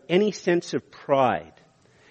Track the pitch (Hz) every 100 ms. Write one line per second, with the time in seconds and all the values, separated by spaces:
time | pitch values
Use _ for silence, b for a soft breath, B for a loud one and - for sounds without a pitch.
0 | - 175 214 180 - 175 - 143 - -
1 | - 139 127 92 78 - _ _ b b
2 | b